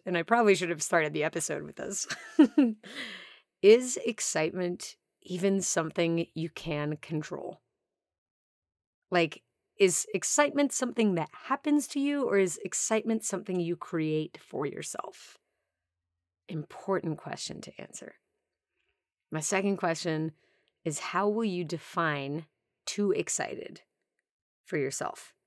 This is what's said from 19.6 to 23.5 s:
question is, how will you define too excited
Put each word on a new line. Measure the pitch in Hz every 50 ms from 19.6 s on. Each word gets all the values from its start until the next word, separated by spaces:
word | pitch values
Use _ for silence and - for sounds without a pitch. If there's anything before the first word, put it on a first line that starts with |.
| 190 202 196 175
question | - 175 165 - - 175 160 156 160 160 - _ _ _ _ _ _ _ _ _ _
is, | 165 147 -
how | - - - 175 196 208
will | 208 220 233
you | 214 185 175 175
define | 151 180 156 - - - 180 165 160 147 143 139 139 143 160 160 _ _ _ _ _ _ _ _
too | - - - 208 196
excited | 175 139 170 - - - - -